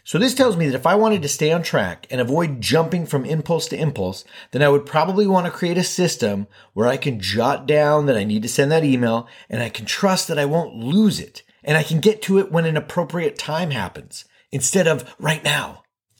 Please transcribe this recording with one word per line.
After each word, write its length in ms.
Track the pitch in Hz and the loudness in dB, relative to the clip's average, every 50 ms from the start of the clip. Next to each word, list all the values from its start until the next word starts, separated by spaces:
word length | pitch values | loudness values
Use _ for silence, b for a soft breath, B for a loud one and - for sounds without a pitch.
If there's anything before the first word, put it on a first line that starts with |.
| b | b
So 120 | - - 160 | -4 0 2
this 160 | 226 262 254 | 2 2 4
tells 220 | 262 269 247 202 | 4 4 4 4
me 120 | 170 165 143 | 2 0 0
that 100 | 127 127 | 0 0
if 100 | 127 160 | 2 2
I 80 | 190 | 4
wanted 260 | 208 220 220 214 190 147 | 4 4 4 2 0 0
to 40 | 139 | -4
stay 240 | - - 156 151 | -2 0 0 0
on 120 | 165 175 160 | 2 0 0
track 440 | - - 135 101 90 85 - - - | 0 0 0 0 -2 -4 -8 -10 -6
and 120 | 127 127 | -4 -2
avoid 400 | 123 120 139 165 175 160 139 117 | -2 0 0 0 0 -2 -2 -4
jumping 440 | 98 107 139 160 175 165 180 175 160 | -2 0 2 2 2 2 -2 -4 -2
from 200 | 147 156 139 127 | -2 -2 -4 -2
impulse 420 | - 160 160 147 - 170 156 - - | -2 -2 -4 -2 -2 -2 -2 -2 -4
to 100 | - - | -4 -4
impulse, 460 | 156 147 139 110 92 92 101 - B B B B B B | -2 -2 -2 -2 -4 -4 -6 -8 B B B B B B
then 120 | - 127 147 | -2 0 4
I 60 | 143 | 4
would 160 | 143 143 139 | 4 4 2
probably 420 | - - 156 160 180 185 202 208 196 | 0 0 0 0 2 2 2 2 2
want 200 | 190 180 175 170 | 2 2 0 -2
to 40 | |
create 260 | - - 185 170 175 185 | -4 -4 -4 -2 0 -2
a 60 | 175 | -2
system 640 | - - - - - - - 117 104 101 98 101 b b b b b | -2 -2 -2 -2 -2 0 -2 -2 -2 -2 -4 -6 b b b b b
where 160 | _ 98 113 123 | _ -2 0 0
I 80 | 135 | 0
can 240 | 135 - 143 120 107 | 0 -2 -4 -4 -4
jot 480 | 92 92 98 113 113 135 143 139 135 139 | -4 -4 -2 0 0 0 0 0 0 2
down 380 | 151 151 151 147 151 151 147 | 2 4 4 4 4 2 2
that 100 | 139 123 | 2 2
I 80 | 107 98 | 0 0
need 180 | 107 104 107 107 | 0 -2 -2 -2
to 40 | 113 | -2
send 240 | - - 139 143 | 0 0 2 2
that 140 | 160 165 156 | 2 2 2
email, 420 | 143 131 123 120 113 113 117 120 B B B B B | 2 2 2 2 0 0 -2 -4 B B B B B
and 120 | - 117 | -6 -6
I 60 | 120 113 | -6 -6
can 180 | - - 110 | -8 -10 -8
trust 440 | - - - 196 196 185 180 - - | -8 -4 0 2 2 2 0 0 -2
that 100 | 165 147 | -2 -2
I 60 | 143 | 0
won't 300 | 139 156 170 160 117 - | 0 0 0 -2 -4 -6
lose 440 | 113 113 123 165 208 220 202 - 80 | -8 -4 0 2 4 4 4 2 0
it, 240 | - - - - - _ _ _ | -4 -12 -16 -20 -20 _ _ _
and 160 | - 143 151 156 | -4 0 0 0
I 60 | 151 | 0
can 160 | - 165 156 | 0 0 2
get 220 | 131 220 214 - | 4 2 2 2
to 180 | - - 190 196 | 0 2 2 2
it 140 | 196 - 151 | 2 2 0
when 120 | 170 165 | 0 0
an 120 | 160 156 151 | 0 0 -2
appropriate 600 | 147 - - 180 170 143 - 175 165 147 - - | -4 -4 -4 -4 -4 -4 -4 -4 -4 -4 -4 -6
time 340 | - - 151 160 185 156 | -6 -6 -4 -4 -2 -2
happens, 520 | 135 113 92 87 - 73 - - - - b b b b b b | -4 -4 -6 -6 -8 -12 -18 -18 -20 -20 b b b b b b
instead 380 | - 123 - - - 196 175 160 | -6 -4 -2 0 2 2 4 4
of 260 | 156 120 - - - - | 2 0 -2 -8 -14 -6
right 240 | - - 156 - - | -4 -4 -2 -2 -2
now. 400 | 143 147 143 - - - - _ _ _ _ _ _ _ - | -2 -2 -2 -4 -6 -12 -18 _ _ _ _ _ _ _ -2